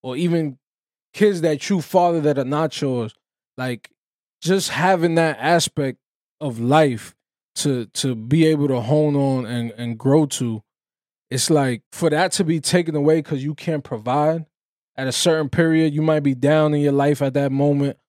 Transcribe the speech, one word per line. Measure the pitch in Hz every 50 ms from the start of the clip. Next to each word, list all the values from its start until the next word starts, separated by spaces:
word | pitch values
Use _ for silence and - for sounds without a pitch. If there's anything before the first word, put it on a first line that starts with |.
or | - 127 127
even | 143 175 175 165 165 156 147 127 _ _ _ _ _ _ _ _ _ _ _ _
kids | - 208 208 196 170
that | 160 165 151 135 - -
you | 202 175
father | 143 - - 185 175 175 170 165
that | 143 151 143 139
are | 127
not | 127 143 151 160 151 - -
yours, | 147 139 127 123 113 107 _ _ _ _ _ _ _ _ _
like, | - 127 127 123 113 - - _ _ _ _ _ _ _ _ _ _
just | - 165 190 196 - -
having | 131 135 170 185 196 175 165 175 165
that | 165 165 160 139 104
aspect | 123 151 175 170 - - _ - 139 135 120 _ _ _ _ _ _ _ _ _
of | 151 143 117 113
life | 117 123 143 160 156 139 120 107 - - _ _ _ _ _ _ _ _ _
to, | - - 151 135 123 113
to | _ _ - - 135 123
be | 113 110 117 147 165 160
able | 160 160 147 143 139
to | 131 123
hone | 110 117 147 151 151 147 143
on | 143 139 135 135 127 123
and, | 107 123 120 117 117
and | 110 - 120 120 117
grow | 110 - 135 139 160 151
to, | 139 - - 127 117 110 104 _ _ _ _ _ _ _ _ _ _ _ _ _ _
it's | 123 131 - -
like, | 160 147 139 131 120 107 _ _
for | - - 170 160
that | 147 151 185 185 -
to | - 190
be | 156 165 160
taken | - - - 180 170 160 151
away | 147 143 156 160 165
'cause | 147 - 156 131 135
you | 151 151
can't | - - 175 156 147 -
provide | - 127 110 107 123 127 147 147 156 160 170 156 _ _ _ _ _ _ _ _ _ _
at | - 135
a | 131
certain | 123 - - 175 160 160 151 135
period, | - - 165 160 160 160 160 156
you | 147 151 156
might | 160 156 151
be | 143 143 135
down | 123 127 139 156 156 151 151 151
in | 147
your | 147 143
life | 139 139 139 143 147 - 143
at | 135 127
that | 143 139 139
moment | 135 139 143 147 143 143 143 139 - _ _